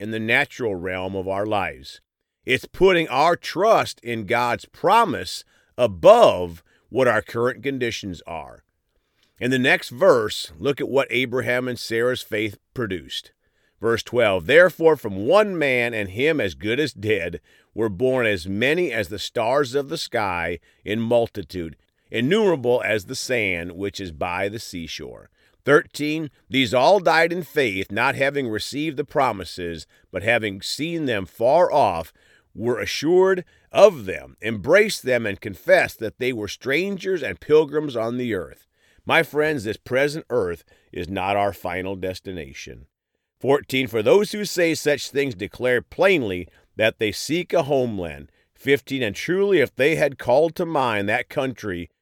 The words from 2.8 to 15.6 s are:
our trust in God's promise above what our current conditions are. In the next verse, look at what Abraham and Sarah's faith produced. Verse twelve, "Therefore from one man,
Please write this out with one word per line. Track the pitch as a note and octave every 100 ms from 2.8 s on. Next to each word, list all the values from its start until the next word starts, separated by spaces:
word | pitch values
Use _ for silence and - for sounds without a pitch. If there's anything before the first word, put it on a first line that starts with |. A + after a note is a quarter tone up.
| F#3 F3 D3+
our | B2+ D#3+ E3+
trust | - D#3+ G#3+ F3 A2+ -
in | A#2+ A2+
God's | G2 A#2 A#2+ A2+
promise | - - E3+ A3 A3 G2 F#2 - - _ _ -
above | B2 F2+ E3 A#3 E3 F#2 F2 E2+ _ _ _
what | B2+ B2+
our | A2
current | - A#2 A#2+ G#2
conditions | C3+ C3+ A#2+ G#2 G2+ E2 -
are. | E2 C2 A1 _ _ _ _ _ _ _ -
In | B2
the | C3
next | C3 F3+ -
verse, | B2 F#3 B2+ G#2+ - - D#2
look | A#2+ C3+
at | A#2+
what | B2+ C3
Abraham | A#2+ B2+ B2 A#2+ B2 B2+
and | A#2+
Sarah's | - A2+ B2 B2
faith | - G#2+ G#2+ - _
produced. | - A2 F2+ - - - _ _ _ _ -
Verse | A2+ A2+
twelve, | - A#2+ A2 F#2+ E2+
"Therefore | D3+ F3+ - D#3+ D3
from | A2 F#2+ A2
one | G3 G#3
man, | F3+